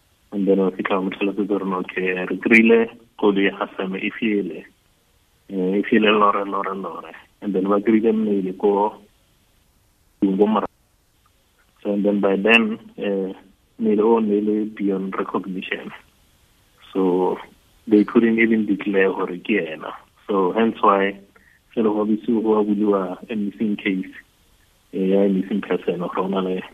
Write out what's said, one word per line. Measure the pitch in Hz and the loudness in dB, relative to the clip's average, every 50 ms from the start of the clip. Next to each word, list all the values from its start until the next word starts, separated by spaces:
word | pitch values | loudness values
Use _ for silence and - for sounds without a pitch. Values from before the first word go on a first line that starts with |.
| _ _ _ _ _ _ | _ _ _ _ _ _
And | 107 101 95 | -6 -2 2
then | 95 98 98 | 2 2 4
wa | 95 92 | 2 0
fitlha | - - 104 - 104 95 | -2 -4 -4 -2 -2 -2
mo | 92 95 | -2 -4
tlhalosetse | - - 101 98 95 107 101 92 | -4 -4 -4 -4 -2 -4 -2 -2
gore, | 104 95 95 95 95 92 | -2 -2 -2 -4 -4 -4
okay, | 92 - - 92 92 92 92 | -6 -6 -6 -4 -4 -2 -2
re | 90 90 90 95 92 | -4 -4 -4 -6 -4
kry-ile | - 113 117 113 113 113 117 113 113 - - - - _ _ - | 2 4 4 6 6 6 6 4 4 0 -4 -14 -20 _ _ 0
koloi | - 104 98 98 98 | 0 2 2 2 0
ya | 98 98 - | 0 -2 -4
ga | 104 - - | -8 -8 -6
Sam | - 98 95 95 | -8 -6 -6 -6
e | 95 107 104 | -6 -6 -6
fiele. | - - 120 110 104 101 92 85 78 - - - _ _ _ _ _ _ _ _ _ _ _ _ _ _ _ - | -6 -4 -2 0 0 0 -2 -4 -8 -12 -14 -18 _ _ _ _ _ _ _ _ _ _ _ _ _ _ _ -8
Eh, | 98 95 92 92 98 104 | -6 -4 -2 0 0 0
e | 101 | 0
fiele | - 120 110 107 104 | 2 2 4 4 4
lore, | 104 104 104 101 101 101 101 | 4 6 4 4 4 2 -2
lore, | 98 95 98 98 98 98 | -4 -4 -4 -4 -6 -6
lore. | 98 92 85 82 85 80 80 85 - - _ _ _ | -8 -8 -10 -12 -12 -16 -18 -20 -20 -20 _ _ _
And | - 107 95 | -6 -4 -2
then | 92 92 | -2 0
ba | - 104 101 | 2 0 2
kry-ile | 101 117 110 110 110 113 | 4 4 2 4 4 2
mmele | 107 110 110 107 101 98 92 92 90 - | 2 2 0 0 0 -2 -2 -4 -6 0
ko, | - 101 101 98 104 107 - - - _ _ _ _ _ _ _ _ _ _ _ _ _ _ _ _ _ _ _ _ _ _ _ | 0 2 2 2 0 -2 -2 -8 -18 _ _ _ _ _ _ _ _ _ _ _ _ _ _ _ _ _ _ _ _ _ _ _
ko | 101 98 - - 104 | -2 0 2 2 2
morago. | 107 - - - - - _ _ _ _ _ _ _ _ _ _ _ _ _ _ _ _ _ _ _ _ _ | 2 2 0 -2 -4 -10 _ _ _ _ _ _ _ _ _ _ _ _ _ _ _ _ _ _ _ _ _
So, | _ 101 101 | _ -4 -2
and | 101 98 | 0 0
then | 101 101 101 | 0 0 2
by | 98 98 98 | 2 2 0
then, | 95 98 107 117 117 113 107 113 117 - - - - | 2 2 4 4 4 2 0 -4 -8 -12 -18 -14 -8
eh, | 98 101 98 98 95 95 95 - - _ _ _ _ _ _ - | -4 -4 -2 -2 -4 -4 -8 -12 -18 _ _ _ _ _ _ -4
mmele | 113 110 104 104 104 | 0 2 2 4 4
o | 113 117 113 | 4 4 2
ne | 113 104 101 104 | 2 2 0 0
le | 104 107 107 107 107 | 2 0 0 -2 -2
beyond | 107 - - 101 101 95 92 95 95 92 101 | -4 -6 -4 -2 -2 -2 -2 -4 -6 -6 -6
recognition. | 98 - - 104 - 101 90 95 98 - - - - 214 - - - _ _ _ _ _ _ _ _ _ _ _ _ _ _ _ - - | -6 -4 -6 -6 -6 -6 -8 -10 -8 -8 -10 -10 -10 -14 -16 -18 -20 _ _ _ _ _ _ _ _ _ _ _ _ _ _ _ -20 -8
So, | - 98 92 92 87 92 92 90 - - - - - _ _ _ _ _ _ - | -4 0 0 2 2 2 0 0 -2 -4 -8 -16 -20 _ _ _ _ _ _ 4
they | 107 104 101 | 4 4 4
couldn't | - - 120 117 113 113 113 | 6 4 4 4 4 4 2
even | 113 113 113 110 107 | 2 2 2 0 2
declare | 101 98 98 - 104 98 98 95 95 | 0 -2 -2 -2 -2 2 2 2 2
gore | 90 - 95 90 90 90 | 0 -2 -4 -6 -6 -10
ke | - - 107 98 85 | -4 -2 -2 -2 -2
ena. | 80 78 76 - 98 - - - _ _ _ _ - | -4 -8 -10 -10 -12 -14 -14 -20 _ _ _ _ -2
So, | 104 98 95 90 | 0 0 0 0
hence | 95 110 113 113 107 - | 2 2 0 0 0 2
why, | - 104 98 98 98 98 98 - - _ _ _ _ _ _ _ _ _ - | 2 4 4 4 2 0 -2 -8 -16 _ _ _ _ _ _ _ _ _ -4
se | 123 | 0
le | 110 107 | 0 0
go | 104 104 107 | 0 0 0
bisigo | 107 110 107 - - 120 110 107 | 0 0 -2 0 0 0 0 2
go | 110 107 107 | 2 2 2
a | 104 | 2
buliwa | 107 104 101 107 104 101 98 92 90 92 - - - | 0 0 0 2 2 2 0 0 -4 -8 -10 -12 -8
a | 113 | -6
missing | 107 101 101 - - 117 107 104 - | -6 -6 -6 -4 -4 -4 -2 -2 -2
case, | - 107 95 92 92 92 - - - _ _ _ _ _ _ _ _ _ _ _ _ _ | -4 -4 -4 -4 -6 -8 -14 -20 -20 _ _ _ _ _ _ _ _ _ _ _ _ _
eh, | - 95 95 | -6 -4 0
ya | 95 98 98 101 98 | 2 2 2 2 2
missing | 95 95 - - 107 - | 2 0 -2 -2 -4 -4
person, | - - 90 87 - - 90 87 | -2 -2 -4 -4 -2 -4 -4 -4
gore | 87 87 - 98 | -6 -6 -4 -6
o | 92 95 | -4 -4
na | 95 95 | -4 -4
le, | 92 92 92 92 - - | -4 -4 -6 -6 -8 -12